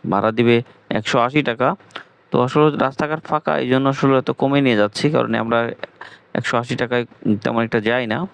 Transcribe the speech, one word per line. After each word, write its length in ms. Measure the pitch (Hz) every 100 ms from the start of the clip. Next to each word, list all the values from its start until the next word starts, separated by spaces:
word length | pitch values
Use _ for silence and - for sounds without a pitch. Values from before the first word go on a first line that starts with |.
| 90
ভাড়া 180 | 98 107 113
দিবে 180 | 117 117 120 - _ 107
একশো 200 | 107 131 120
আশি 160 | 147 135
টাকা। 180 | 117 127 196 - - - _ _
তো 40 | 127 123
আসলে 200 | 151 151 143 131
রাস্তাঘাট 360 | 139 151 160 -
ফাঁকা, 240 | 151 - 151
এই 40 | 127
জন্য 140 | 131 135
আসলে 200 | 135 139 131
এত 80 | 127 -
কমে 180 | 135 139 135
নিয়ে 120 | 107
যাচ্ছি, 240 | 104 - 147 135
কারণ 160 | 117 113
আমরা 160 | 113 117 117 - - _ - - _ -
একশো 180 | - 120
আশি 140 | 120 123
টাকায় 220 | 120 123 117 - - 104
তেমন 180 | 120 117 113
একটা 120 | 117 107
যাই 180 | 123 117
না। 60 | 117 185